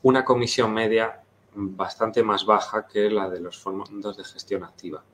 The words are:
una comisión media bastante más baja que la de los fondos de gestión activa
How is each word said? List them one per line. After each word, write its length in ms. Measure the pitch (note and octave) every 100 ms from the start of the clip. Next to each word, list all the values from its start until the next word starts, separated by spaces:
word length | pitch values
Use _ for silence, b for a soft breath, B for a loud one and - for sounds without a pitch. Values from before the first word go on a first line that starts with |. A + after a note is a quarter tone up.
una 240 | C3 C3 B2+
comisión 480 | B2 A#2 - A2+
media 500 | A2 A2 A2+ A2+ - _ _ _
bastante 680 | G2+ G2 F#2+ F2+ - A2+ A2+
más 240 | A2 G2 G2+
baja 400 | G#2 - A2 -
que 240 | G#2+ G#2
la 200 | G#2+ F#2+
de 100 | F2+
los 180 | F2 -
fondos 600 | G2 F#2+ - G2+ G2 G2+
de 60 | F#2
gestión 400 | - - G2 E2+
activa 380 | _ F2 D2+ _